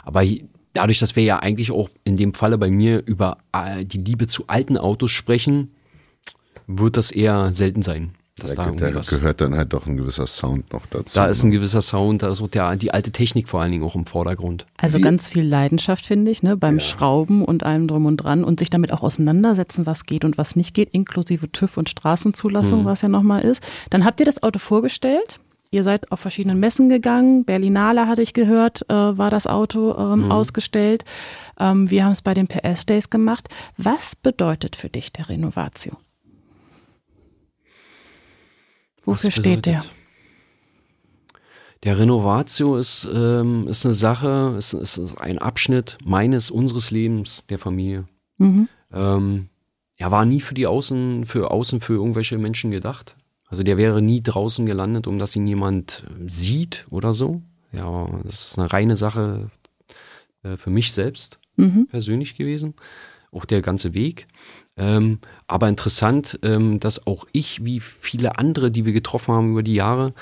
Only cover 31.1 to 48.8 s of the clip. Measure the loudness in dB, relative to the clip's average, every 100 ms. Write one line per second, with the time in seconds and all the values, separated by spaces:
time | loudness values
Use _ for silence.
31.1 | -16 -16 -18 -16 -2 2 4 4 4 4
32.1 | 2 0 0 0 -2 -2 -2 0 0 2
33.1 | 2 2 0 -8 -20 -16 -4 -2 -2 -4
34.1 | -2 -2 0 0 -2 -6 -10 -10 -10 -10
35.1 | -12 -8 -4 -4 -4 -6 -8 -10 -12 _
36.1 | _ _ _ _ _ _ _ _ _ _
37.1 | _ _ _ _ _ _ _ _ -20 _
38.1 | _ _ _ _ _ _ _ _ _ -4
39.1 | -2 0 0 2 2 0 -2 -4 -18 _
40.1 | _ _ _ _ _ _ _ _ _ _
41.1 | _ _ _ _ -20 -20 _ -2 4 4
42.1 | 4 2 2 0 0 0 0 -2 -4 -4
43.1 | 0 2 2 2 0 -2 -2 0 2 2
44.1 | 2 0 0 0 -2 -4 -4 -6 -6 -8
45.1 | -10 -8 -6 -4 -2 0 0 -2 -8 0
46.1 | 2 2 2 0 -2 -2 -2 -4 -2 0
47.1 | -2 -4 -10 -10 -8 -4 -4 -4 -6 -10
48.1 | _ _ 2 4 4 2 _